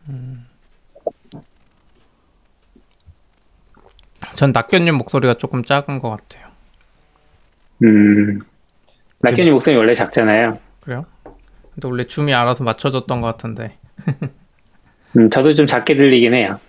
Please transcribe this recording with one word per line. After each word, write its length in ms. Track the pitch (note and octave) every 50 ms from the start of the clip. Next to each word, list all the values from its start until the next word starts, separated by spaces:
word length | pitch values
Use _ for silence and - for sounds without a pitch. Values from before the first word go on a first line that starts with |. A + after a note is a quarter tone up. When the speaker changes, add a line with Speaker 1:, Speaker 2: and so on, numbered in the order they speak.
| _ D3+
Speaker 1:
음... 360 | C3+ B2+ B2+ B2+ C3 A#2+ A#2+ _ _ _ _ _ _ _ _ _ _ - _ - - _ _ _ - - - _ _ _ _ _ _ _ _ _ _ _ _ _ _ _ _ _ _ _ _ _ _ _ _ _ _ _ _ _ _ _ _ - - _ _ _ _ _ _ _ _ _ _ _ _ _ _ _ _ _ _ _ _ _ - - -
전 160 | - D3 C#3
낙교님 440 | A#2+ A#2+ - - - F#3 E3+ E3+ D#3
목소리가 400 | C3 A#2 - - C#3 B2+ B2+ A#2+
조금 280 | - - - - B2 A#2
작은 360 | - C#3 C#3+ C#3 - C#3 C3
것 100 | - A#2
같아요. 380 | A2 G#2+ _ _ - - - - _ _ _ _ _ _ _ _ _ _ _ _ _ _ _ _ _ _ _ _ _ _ _ _ _ _ B2+
Speaker 2:
음. 560 | A2+ G#2+ G#2 G#2 G#2 G#2 G#2 G#2 G#2 G2+ G2+ - _ _ _ _ _ _ _ _ _ _ _ _ _ _ _
낙교님 300 | - B2 A#2 B2 F3+ E3
Speaker 1:
제 20 | D3
Speaker 2:
목소리 220 | B2+ - D#3+ D3
원래 180 | A#2+ A2 A2+ A#2+
작잖아요. 640 | A#2 A2 - - - A2+ G#2+ G#2+ A2 A#2 A2+ A2+ A2 _ _ _ _
Speaker 1:
그래요? 240 | _ - B2 B2 D#3+ _ _ _ _ - - _ _ _ _ _ _ _ _
근데 140 | - C#3
원래 160 | C3 B2 B2 B2
줌이 280 | - - - D3 D3 C3+
알아서 300 | A#2+ A#2+ B2 B2+ A#2+ C3
맞춰줬던 580 | A#2 A2 - - C#3+ C3+ C3 B2 - C3 B2
것 60 | A#2
같은데. 500 | A2+ A2+ - - A#2 A2 G2+ A2+ A2 - _ - _ _ - -
<laughs> 120 | - C3+ - - C3+ _ _ _ _ _ _ _ _ _ _ _ _ _ _ _ _ -
Speaker 2:
음, 120 | A#2+ A2+ A2
저도 240 | - C3+ C3 D3+ D3+
좀 120 | D3+ D3+
작게 300 | C3 - B2 - - D3+
들리긴 380 | C3+ C#3+ C#3 C3 B2 A#2 A#2 A#2+
해요. 260 | B2+ A2 F#2+ G2+ G2+ _